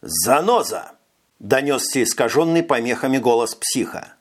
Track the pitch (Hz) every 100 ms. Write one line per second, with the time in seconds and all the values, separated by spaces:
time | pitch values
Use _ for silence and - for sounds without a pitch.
0 | - 80 107 139 185 240 - 92 - -
1 | _ _ _ _ 101 131 143 131 - 135
2 | 117 - 120 127 165 165 165 127 117 123
3 | 135 131 120 117 117 - - 131 90 -
4 | - _